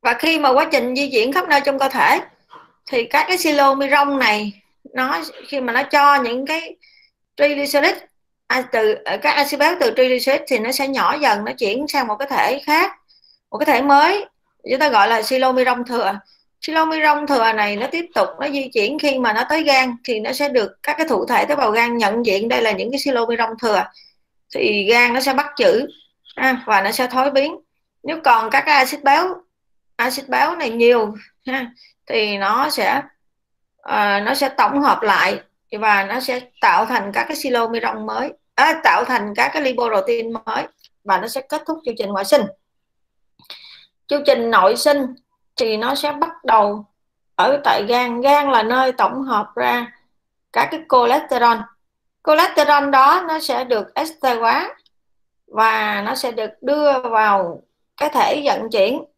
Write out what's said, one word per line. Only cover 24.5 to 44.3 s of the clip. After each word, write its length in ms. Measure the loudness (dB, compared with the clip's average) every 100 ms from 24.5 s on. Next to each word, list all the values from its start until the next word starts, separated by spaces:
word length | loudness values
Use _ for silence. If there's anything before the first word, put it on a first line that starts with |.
Thì 320 | -4 -2 0 2
gan 220 | 2 2
nó 60 | 0
sẽ 140 | 0
bắt 120 | -2 -4 0
chữ, 300 | 2 2 -2 -10 _ _ _
à, 280 | -2 -2 -2 0
và 160 | 0
nó 80 | 2
sẽ 160 | -2 -2
thối 240 | 0 0
biến. 260 | 2 -2 -4 _ _ _ _
Nếu 180 | -10 -2
còn 260 | 2 2 2
các 100 | -2 2
cái 100 | 2
axit 260 | 2 0
béo, 320 | 2 2 2 -6 _ _ _ _ _ _
axit 320 | -4 -4 -4
béo 280 | 0 0 0
này 140 | -6
nhiều 440 | 2 4 4 2 -6 -18 _ -8
ha, 240 | -6 -6 _ _ _ -6
thì 320 | -4 -2 -2
nó 320 | 0 0 0
sẽ, 320 | -2 0 -2 -4 _ _ _ _ _ _ _
ờ, 440 | -6 -2 0 0
nó 140 | -2
sẽ 140 | -4 -4
tổng 320 | 0 0 2
hợp 220 | 0 0
lại 380 | 2 2 0 -2 -10 _ _
và 320 | -4 0 2
nó 160 | 0 -6
sẽ 200 | -4 -8 -8 _
tạo 260 | 2 2 2
thành 260 | -2 -2
các 120 | -4 -4
cái 80 | -6
silomiron 680 | -2 -2 -2 -4 -6 -6 -8
mới, 260 | -6 -8 -10 _
à, 260 | 0 2 2
tạo 200 | 2 2
thành 300 | 0 -2 -4
các 160 | -2 -2
cái 100 | 0
lipoprotein 720 | -4 -2 0 0 0 -2 -4
mới 320 | -8 -6 -6 -6 _ _ _
và 140 | -2 -2
nó 100 | -2
sẽ 120 | -10
kết 220 | -8 -8 -6
thúc 120 | -8
chu 80 | -8 -8
trình 100 | -6
ngoại 160 | -6
sinh. 180 | 2 2 2 -8 _ _ _ _ _ _ _ _ -20 -20 -20 -20 _ _ _
Chu 80 | -2
trình 240 | 2